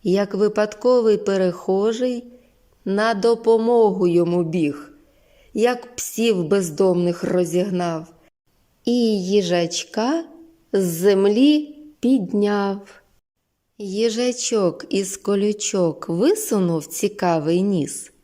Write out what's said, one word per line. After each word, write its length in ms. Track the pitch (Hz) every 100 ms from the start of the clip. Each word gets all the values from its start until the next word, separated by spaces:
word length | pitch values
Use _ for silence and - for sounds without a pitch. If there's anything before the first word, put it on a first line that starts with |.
як 320 | 196 190 202
випадковий 800 | 196 208 214 208 - 247 254 220 202
перехожий 1080 | 202 196 185 175 - 190 214 226 254 240 240 - _ _ _ _
на 300 | - 196 220
допомогу 920 | 214 233 226 226 226 226 240 214 185 180
йому 380 | 170 170 175
біг, 480 | 165 175 147 139 - - _ _ _ _ _
як 420 | 214 233 240 - -
псів 480 | - - 233 185
бездомних 800 | 156 196 175 147 190 175 175 170
розігнав 920 | - 180 170 175 196 180 175 160 165 _ _ _ _ _ _ _
і 400 | - 240 226 208
їжачка 1000 | 180 202 180 175 170 - - - 233 330 320 - - _ _
з 120 | 196
землі 920 | 180 165 196 196 202 208 285 302 302 - - _
підняв. 800 | 240 262 180 208 202 208 196 202 202 - _ _ _ _ _ _ _ -
Їжачок 1040 | 202 196 233 220 247 240 - 226 185 - -
із 280 | 196 190 -
колючок 920 | - 202 208 208 - 196 170 - -
висунув 800 | 170 269 427 - 214 180 165 147
цікавий 760 | - 202 202 180 165 147 175
ніс 500 | 196 185 143 - - _